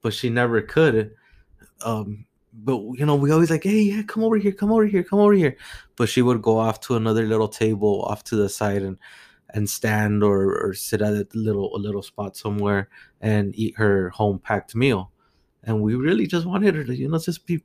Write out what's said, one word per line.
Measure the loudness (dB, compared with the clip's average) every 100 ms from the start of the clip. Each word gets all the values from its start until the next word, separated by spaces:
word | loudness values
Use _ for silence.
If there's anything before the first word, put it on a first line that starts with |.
but | -4
she | -4 -2
never | 0 2 0
could. | 0 2 4 2 -2 -10 _ _ _ _ -20 _
Um, | -6 -6 -8 -12 -18 _ _
but, | -12 -6 -6 -6 -4
you | 0
know, | 2
we | 4
always | 4 4
like, | 2
"Hey, | 2 2
yeah, | 2 0
come | -6 -2
over | 2 2
here, | 0
come | -2 0
over | 2
here, | 2 0
come | 0 4
over | 6
here." | 6 4 -2 -18 -20 -20 -2
But | 0
she | 4
would | 4 2
go | 2 2
off | 2 -2
to | -2 -2
another | 2 0 2
little | 0 0
table | 0 0 2 0 0
off | -2 -6
to | -2 0
the | 0
side | 0 -2 -2
and, | -4 -8 -16 -20 -20 _ _
and | -6 -4
stand | -4 -2 0 0 2
or, | 2 4 2 0
or | -4
sit | -6 -6 -2
at | 0
a | -2 -4
little, | -4 -4 -2 -4 -6
a |
little | -6 -8
spot | -10 -12 -12 -8
somewhere | -6 -2 0 0 -2 -14 -20 _
and | 0 0 0 -4
eat | -6 0
her | 2 2 -2
home | -2 -2 -2
packed | -2 -4 -2
meal. | -2 0 0 -4 _ _ _ _ _
And | -4 -2
we | 0
really | 0 0 0 0
just | -2 -2
wanted | 0 0
her | 0
to, | -6
you | -6 -4
know, | -4
just | -4 -8 -6
be | -6